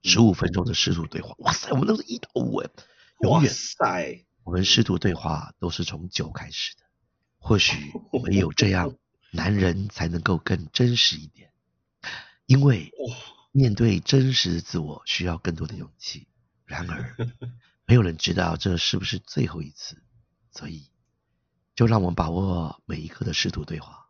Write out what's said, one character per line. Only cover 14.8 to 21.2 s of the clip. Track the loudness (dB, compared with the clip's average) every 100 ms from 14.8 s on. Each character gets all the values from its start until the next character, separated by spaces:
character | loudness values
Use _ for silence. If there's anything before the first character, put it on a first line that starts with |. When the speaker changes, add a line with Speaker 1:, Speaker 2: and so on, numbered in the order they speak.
| -6 -10 -6
Speaker 1:
需 | -4 -2
要 | -2
更 | -4 -4
多 | -8
的 | -8
勇 | -14 _
气。 | -16 -14 -20 _ _ _ _
然 | -10 -8
而， | -8 -10 -6 -8 -8 -14
Speaker 2:
<laughs> | -16 _ _ 6
Speaker 1:
没 |
有 | 6
人 | 6 0
知 | -2
道 | 0 0 0
这 | -2 0
是 | 0 -2
不 |
是 | -4 -8
最 | -6 -4 -4
后 | -4
一 | -12
次， | -14 -18 -20 _ _ _ _ _
所 | -16 -14
以 | -14 -18 _ _ _